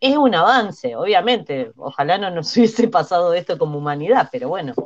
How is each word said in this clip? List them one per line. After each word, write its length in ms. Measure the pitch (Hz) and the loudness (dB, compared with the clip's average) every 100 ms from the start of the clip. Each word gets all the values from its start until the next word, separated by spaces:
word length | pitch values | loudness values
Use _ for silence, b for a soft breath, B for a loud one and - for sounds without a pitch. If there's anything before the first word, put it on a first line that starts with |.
es 160 | 269 294 | 0 2
un 180 | 269 | 4
avance, 600 | 180 180 254 208 151 127 117 | 4 4 4 0 -4 -8 -6
obviamente. 760 | 180 214 226 240 - 139 117 - | 0 2 2 -2 -2 -6 -8 -10
Ojalá 420 | - - 143 190 | -12 -6 -2 0
no 120 | 196 | -2
nos 220 | 170 160 | -6 -4
<laughs> 40 | - | 2
hubiese 320 | 226 220 226 | 2 4 0
pasado 460 | 180 151 180 175 | 2 0 0 2
esto 240 | 170 170 165 | 0 -2 -4
como 200 | 156 147 | -2 -4
humanidad, 500 | 147 147 160 262 - | -6 -6 0 2 0
pero 160 | 170 127 | -4 -6
bueno, 260 | 185 147 - | -6 -6 -8